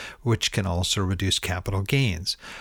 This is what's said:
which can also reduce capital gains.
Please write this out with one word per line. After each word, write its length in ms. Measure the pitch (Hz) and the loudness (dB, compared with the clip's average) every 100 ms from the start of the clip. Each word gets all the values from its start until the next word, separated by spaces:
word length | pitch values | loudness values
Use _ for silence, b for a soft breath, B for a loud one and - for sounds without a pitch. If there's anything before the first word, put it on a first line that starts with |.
| B B | B B
which 300 | 120 110 - | 2 2 2
can 160 | - 95 | 0 0
also 340 | 87 92 - | 2 2 0
reduce 380 | 95 95 98 - | 0 2 2 0
capital 420 | - 92 95 98 | 0 -4 -2 -2
gains. 560 | 98 139 131 82 92 - B B | 0 2 2 0 -4 -6 B B